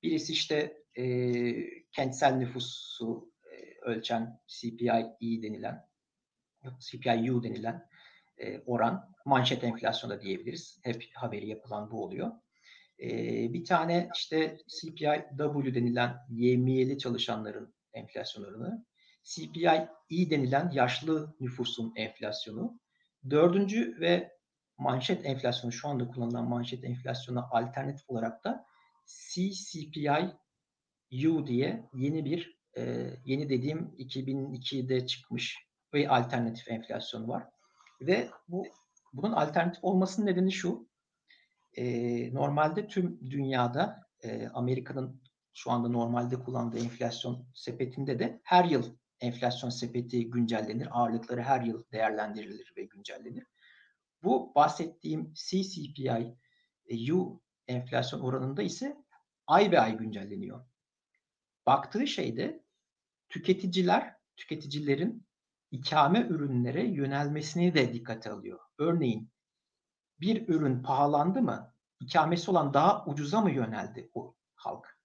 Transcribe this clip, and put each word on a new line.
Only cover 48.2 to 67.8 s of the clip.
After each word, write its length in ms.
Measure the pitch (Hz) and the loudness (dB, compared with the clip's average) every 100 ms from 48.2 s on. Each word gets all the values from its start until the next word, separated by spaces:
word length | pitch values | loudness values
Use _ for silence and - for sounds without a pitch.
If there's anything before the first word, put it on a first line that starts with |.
| 233 - | -2 -4
her 200 | - 180 | 4 6
yıl 200 | 180 139 - - _ _ | 8 4 2 -8 _ _
enflasyon 500 | 123 117 123 123 123 | -6 0 -2 0 -4
sepeti 600 | 120 117 120 120 123 113 | -4 -4 -4 -2 -2 -2
güncellenir, 580 | 120 113 113 104 110 120 | 0 2 0 -2 -4 -2
ağırlıkları 520 | 117 120 113 - 123 | 0 2 0 -2 -4
her 200 | 120 135 | 2 2
yıl 220 | 117 107 - | 2 -4 -6
değerlendirilir 800 | 107 110 107 107 107 98 104 - - | 0 0 0 -4 -6 -10 -14 -14 -14
ve 80 | |
güncellenir. 640 | - 196 202 - 226 - - _ _ - _ _ _ _ | -14 -14 -16 -14 -12 -14 -16 _ _ -20 _ _ _ _
Bu 300 | 180 254 - | 2 2 4
bahsettiğim 800 | - 151 - 165 - 156 156 156 | 6 6 4 -6 -6 -6 -4 -6
C 280 | 156 - 185 | -10 -2 0
C 200 | 190 190 147 - | 0 -6 -10 -4
P 380 | 131 117 117 - _ _ _ _ - | -2 0 -2 -8 _ _ _ _ -8
I 240 | 117 120 | -4 2
U 280 | 180 185 - _ _ - | 2 0 -6 _ _ -6
enflasyon 520 | 123 127 123 127 147 | -6 -2 -2 -2 -4
oranında 420 | 127 131 131 139 | -2 -2 -2 -2
ise 340 | 196 - 269 294 _ _ _ _ - | -4 -4 -8 -8 _ _ _ _ 4
ay 260 | 165 208 | 6 8
be 80 | 165 | 6
ay 160 | 113 110 | 4 0
güncelleniyor. 680 | 113 107 98 101 95 - - _ _ _ _ _ _ _ _ _ - | -6 -8 -8 -10 -10 -12 -18 _ _ _ _ _ _ _ _ _ 4
Baktığı 400 | 135 - 208 285 | 4 4 -2 -2
şeyde 580 | - 135 117 190 320 _ _ _ _ _ _ _ | 0 -2 -2 -4 -6 _ _ _ _ _ _ _
tüketiciler, 840 | - 165 190 190 175 175 202 - - _ - | -6 2 2 2 2 6 4 2 -12 _ -20
tüketicilerin 920 | - 156 143 147 147 139 190 226 - _ _ _ _ | -10 -10 -6 -4 0 2 2 -2 -14 _ _ _ _
ikame 500 | 131 - 156 143 202 | -8 0 6 8 6
ürünlere 640 | - 156 143 127 120 139 | 4 0 2 2 2 2
yönelmesini 880 | 233 165 135 139 143 151 151 175 175 | 0 0 0 0 0 -2 -2 4 6
de 180 | 156 | 6